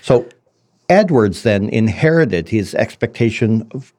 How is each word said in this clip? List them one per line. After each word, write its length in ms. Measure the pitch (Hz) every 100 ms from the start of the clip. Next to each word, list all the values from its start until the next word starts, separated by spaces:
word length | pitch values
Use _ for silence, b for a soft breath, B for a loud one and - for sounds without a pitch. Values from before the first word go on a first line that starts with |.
So 260 | - - - - _ _ _ _ -
Edwards 520 | 185 190 135 104 -
then 280 | 117 101 107
inherited 800 | 117 110 98 156 165 143 90 82
his 240 | 110 95
expectation 920 | - - - 117 - 113 110 110 113 110
of 220 | 135 -